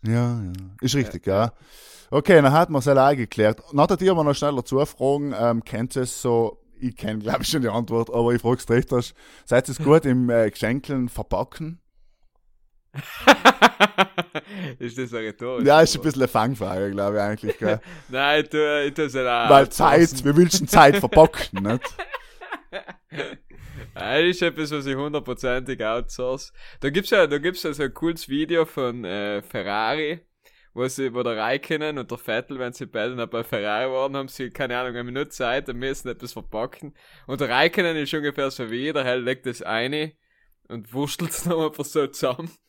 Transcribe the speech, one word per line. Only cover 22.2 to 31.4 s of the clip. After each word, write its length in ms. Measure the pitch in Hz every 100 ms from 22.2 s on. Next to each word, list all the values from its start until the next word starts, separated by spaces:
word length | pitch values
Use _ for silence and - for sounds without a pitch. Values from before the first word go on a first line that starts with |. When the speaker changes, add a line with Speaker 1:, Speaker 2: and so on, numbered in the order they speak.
| - - 440 - _
Speaker 2:
<laughs> 120 | 185 - 180 _ 156 - 170 - - - - - -
Nein, 320 | 95 139 170
das 80 | 180
ist 60 |
etwas, 300 | 170 165 151
was 140 | 151 139
ich 100 | 131
hundertprozentig 880 | 143 147 127 123 131 123 127 123
outsource. 680 | 110 113 - - 127 135 - - - -
Da 100 | 143
gibt's 220 | 156 196
ja, 160 | 214 160
da 100 | 143
gibt's 260 | 156 180
ja 100 | 165
so 100 | 143
ein 100 | 139
cooles 340 | - 160 165 -
Video 380 | 139 156 170 160
von, 400 | - 127 120 98
äh, 360 | 98 101 104
Ferrari, 760 | - 117 98 104 113 147 151 170 _ _ _ _ _
wo 140 | 113 127
sie, 260 | 135 135
wo 80 | 120
der 160 | 123
Räikkönen 640 | 110